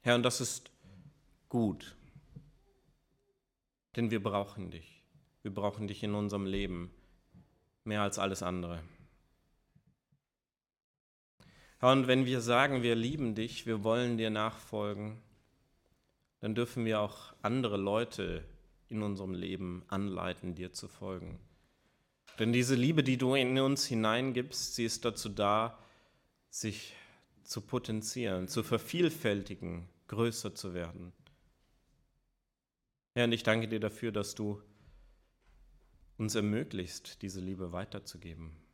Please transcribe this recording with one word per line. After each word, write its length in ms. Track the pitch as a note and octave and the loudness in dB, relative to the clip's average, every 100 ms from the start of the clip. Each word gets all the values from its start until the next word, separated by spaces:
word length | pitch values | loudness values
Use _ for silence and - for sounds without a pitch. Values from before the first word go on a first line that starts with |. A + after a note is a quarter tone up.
Herr, 140 | B2 A#2+ | 6 6
und 80 | |
das 180 | B2 - | 6 2
ist 300 | B2 - - _ - - - _ _ _ _ | -4 -6 -12 _ -20 -20 -20 _ _ _ _
gut, 480 | A#2+ A2 E2+ - - - - - - - _ _ _ _ _ _ _ _ _ _ _ _ _ _ - | 2 2 2 -8 -20 -20 -20 -20 -20 -20 _ _ _ _ _ _ _ _ _ _ _ _ _ _ -2
denn 140 | A#2 | 0
wir 120 | A2 | 0
brauchen 500 | G2+ G2+ G2 - F2+ | 2 0 -2 -6 -10
dich. 320 | E2 D#2+ _ _ - _ _ | -12 -16 _ _ -20 _ _
Wir 100 | A2 | -8
brauchen 340 | G2 G2+ G#2+ G#2 | -2 -2 0 -6
dich 140 | G2 | -4
in 140 | G#2 G#2 | -2 0
unserem 320 | G#2 G2+ F#2+ | 0 -2 -2
Leben 420 | G2+ F#2+ F2 F2 - _ _ _ - - _ _ _ | -2 -2 -6 -8 -14 _ _ _ -20 -20 _ _ _
mehr 180 | A2 G#2 | -4 0
als 160 | G2+ G2+ | 0 0
alles 240 | G2 F#2+ | 0 0
andere. 400 | F#2 F2+ F2 E2+ E2+ - - _ _ _ _ _ _ _ _ _ _ _ _ _ _ _ _ _ _ _ _ _ _ _ - - - _ | -2 -2 -4 -8 -10 -20 -20 _ _ _ _ _ _ _ _ _ _ _ _ _ _ _ _ _ _ _ _ _ _ _ -20 -20 -20 _
Herr, 140 | B2+ | 6
und 160 | C3+ B2+ | 8 8
wenn 180 | B2+ B2+ | 6 6
wir 160 | B2+ | 2
sagen, 400 | A#2 A#2+ C#3 C3 | 4 6 6 4
wir 140 | A#2+ A2+ | 4 4
lieben 400 | A#2 D3+ B2 G#2+ | 2 0 -2 -2
dich, 320 | A#2 - A#2 | -4 -6 -2
wir 160 | A2 | 0
wollen 340 | G#2+ A#2 B2 A2+ | 2 2 2 0
dir 140 | A2 | 0
nachfolgen, 920 | G#2+ G#2+ - - G#2+ G#2 G2+ G#2+ A#2 - _ _ _ _ _ _ _ _ _ _ _ | 0 -2 -4 -6 -4 -2 -4 -8 -10 -18 _ _ _ _ _ _ _ _ _ _ _
dann 160 | A2 A2 | -4 -2
dürfen 280 | A#2+ B2 | -2 0
wir 160 | A2+ G#2+ | 0 0
auch 360 | G#2 - - - | 0 -4 -18 -6
andere 340 | G#2+ B2+ A#2+ G2+ | -2 0 0 0
Leute 680 | G2 G#2+ A#2 - F2+ E2+ D#2+ - _ _ _ | 2 0 0 -4 -4 -4 -8 -18 _ _ _
in 140 | A2 | -4
unserem 320 | G#2 G2 F#2+ F2+ | -4 -4 -6 -6
Leben 480 | F2 F#2 F#2 F2+ - | -4 -4 -6 -8 -6
anleiten, 680 | G2 G2+ F2+ F2+ F2+ F#2 F2 | -4 -2 -2 -4 -6 -8 -8
dir 180 | F2+ | -10
zu 140 | - - | -10 -14
folgen. 520 | - G2 F#2 E2+ - - _ _ _ _ _ _ _ - - | -12 -8 -8 -10 -12 -16 _ _ _ _ _ _ _ -20 0
Denn 120 | A2+ | 2
diese 240 | A#2+ B2 C3 | 4 4 4
Liebe, 280 | C3 D#3 | 6 4
die 140 | C3 B2+ | 4 2
du 180 | B2+ C#3 | 4 4
in 240 | B2 C3 | 4 4
uns 260 | C3+ C#3 - | 4 2 0
hineingibst, 920 | A#2 A2 A2+ C3+ B2 C3 - - - | 2 4 2 2 -2 -4 -6 -6 -2
sie 100 | A2+ | -2
ist 200 | - A#2+ | 0 -4
dazu 240 | G#2 A2 | -4 -6
da, 480 | G2+ G2+ G#2+ A2+ - - - _ _ _ _ _ | 2 4 4 2 -4 -20 -20 _ _ _ _ _
sich 440 | - A2 G2+ - - - - _ _ | -6 -6 -6 -12 -18 -20 -20 _ _
zu 180 | - - | -10 -10
potenzieren, 840 | G#2 B2 A#2+ A2 G#2+ B2+ A2+ F#2 F#2 | -4 -4 -2 -4 -4 -4 -2 -2 0
zu 160 | A#2+ | -2
vervielfältigen, 1200 | A2 A2+ - E3+ E3+ D#3+ A2+ G2+ F#2+ F#2+ F2 F2 F2 _ - | 0 0 0 2 2 2 0 0 -2 -8 -8 -8 -10 _ -6
größer 480 | G#2+ A#2 A2 G#2 - | 0 0 0 -8 -8
zu 180 | G2 | -8
werden. 400 | F2 E2+ F2+ F2 - - _ _ _ _ _ _ _ _ _ _ _ _ _ _ _ _ _ _ | -6 -8 -10 -16 -18 -20 _ _ _ _ _ _ _ _ _ _ _ _ _ _ _ _ _ _
Herr, 120 | B2 A#2+ | 2 4
und 60 | |
ich 120 | A#2 | 4
danke 240 | A2+ A2+ A2+ | 4 4 2
dir 120 | A2 | 0
dafür, 320 | A2 - A#2 | -2 -2 -4
dass 220 | G#2 G2 | -2 -4
du 280 | - G#2 G#2 - _ - - - _ _ _ _ _ - - _ _ - - | -4 -4 -4 -12 _ -20 -20 -20 _ _ _ _ _ -20 -20 _ _ -20 -4
uns 180 | A2 A2 | 0 2
ermöglichst, 840 | G#2 G#2+ D3 G2+ F2 - - - | 2 2 0 -6 -6 -10 -14 -10
diese 180 | G2 F#2+ | -8 -6
Liebe 320 | F#2 F#2+ F2+ | -6 -6 -6
weiterzugeben. 840 | F2 G#2 G2+ - F2+ F#2 E2 D#2+ D#2+ _ | -6 -6 -10 -12 -14 -14 -12 -14 -16 _